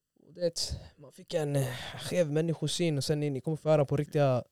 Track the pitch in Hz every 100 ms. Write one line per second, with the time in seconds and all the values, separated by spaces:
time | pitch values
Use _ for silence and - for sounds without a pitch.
0 | _ _ _ 175 175 - - - - -
1 | 143 - 180 170 147 143 127 123 - -
2 | - 180 156 151 165 156 147 - 170 143
3 | 131 151 147 135 - 156 156 156 135 143
4 | 147 151 139 123 -